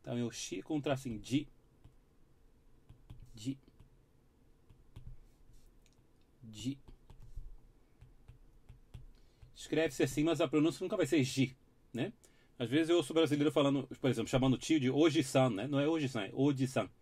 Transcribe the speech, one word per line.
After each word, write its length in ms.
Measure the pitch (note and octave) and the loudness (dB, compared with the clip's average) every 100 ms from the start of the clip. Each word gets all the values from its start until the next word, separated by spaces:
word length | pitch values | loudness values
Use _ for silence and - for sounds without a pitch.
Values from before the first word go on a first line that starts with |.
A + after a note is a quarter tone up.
Então 160 | - A#2+ | -6 -6
é 60 | |
o 80 | A#2 | -4
shi 320 | - - - | -8 -10 -10
com 140 | - D#3 | -6 -4
um 40 | |
tracinho, 380 | C#3+ C3+ C3 A2 | -2 -4 -4 -10
di. 280 | - C3 - _ _ _ - - _ _ _ _ - _ - - _ - - - - A2+ | -4 -4 -4 _ _ _ -20 -20 _ _ _ _ -20 _ -20 -20 _ -20 -20 -20 -20 -12
Di. 240 | A2 C3+ - _ - - _ _ _ _ _ _ _ - - - - - - _ - - - - _ _ _ _ _ _ | -10 -10 -16 _ -20 -20 _ _ _ _ _ _ _ -20 -20 -20 -18 -18 -20 _ -20 -20 -20 -20 _ _ _ _ _ _
Di. 380 | A#2 G#2+ A#2 C#3 - - - - - - - - - _ _ _ - - - - - - - - - - - - - _ - - | -20 -10 -8 -8 -14 -20 -20 -20 -16 -14 -14 -18 -20 _ _ _ -20 -20 -20 -20 -20 -20 -20 -20 -20 -20 -20 -20 -20 _ -20 -20
Escreve-se 460 | - D3+ D#3+ - | -4 -2 -2 0
assim, 220 | D3 - | -2 2
mas 180 | D#3 D#3 | 0 2
a 60 | D#3+ | 0
pronúncia 360 | D3+ D#3+ - | 2 2 0
nunca 140 | F#3 G#3+ | -6 -2
vai 80 | - | 2
ser 180 | E3 | 2
ji, 320 | B2+ - B2+ - _ _ _ | 2 0 -2 -2 _ _ _
né? 180 | A2+ F3 - - _ _ - | -6 -6 -8 -20 _ _ -8
Às 100 | A#2 | -2
vezes 220 | C#3+ D#3+ | 0 4
eu 80 | F3 | 2
ouço 160 | - | 2
brasileiro 380 | D#3+ D#3 D3 D3 | 2 4 4 2
falando, 360 | D3+ C#3 C#3 B2+ - | 4 4 2 -4 -2
por 80 | C3+ | 0
exemplo, 200 | A#2 A2 | 0 0
chamando 280 | C3 C3 B2+ | 2 4 2
tio 220 | - D#3+ | 2 2
de 100 | B2+ | 2
oji-san, 640 | C3+ E3 D3+ C#3 C3+ C3 | 4 4 4 2 2 2
né? 160 | G2 B2+ | 0 -2
Não 120 | C#3 | 0
é 80 | D3 | 0
oji-san, 360 | E3 C3+ A#2+ | 0 -2 -4
é 80 | G2 | -6
oji-san. 560 | - C#3 C3+ C3 B2 F#2+ - | 0 0 2 0 -2 -4 -10